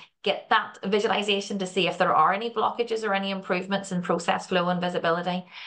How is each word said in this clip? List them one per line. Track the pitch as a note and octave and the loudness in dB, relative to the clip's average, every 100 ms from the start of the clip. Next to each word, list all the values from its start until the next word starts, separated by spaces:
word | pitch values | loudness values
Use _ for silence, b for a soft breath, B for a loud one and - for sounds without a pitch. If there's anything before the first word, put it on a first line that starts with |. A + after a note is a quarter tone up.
| B _ | B _
get | G3+ - - | -2 -2 0
that | A3 - - | 0 0 -6
visualization | G3 G#3 A3 G3 G3+ G3 - G3+ | -2 2 2 0 0 0 -2 -4
to | F3+ | -2
see | G3 E3+ | 0 0
if | - | 2
there | F3+ | 2
are | D#3 D#3+ | 6 4
any | G3 A#3 | 4 -2
blockages | A3 G3+ - A#3 A3 | 0 0 0 -2 -2
or | G#3+ | 0
any | G3 G3 | 0 0
improvements | F#3+ F#3 F3+ F#3 G3 - | -4 -2 -2 0 -4 -2
in | F3+ | -2
process | F3 F3 - - - | 0 0 0 -2 0
flow | F3+ F3+ | 0 2
and | F3+ | 0
visibility, | F3+ F3 E3+ E3 F3 F3+ B B | 0 0 0 0 0 -4 B B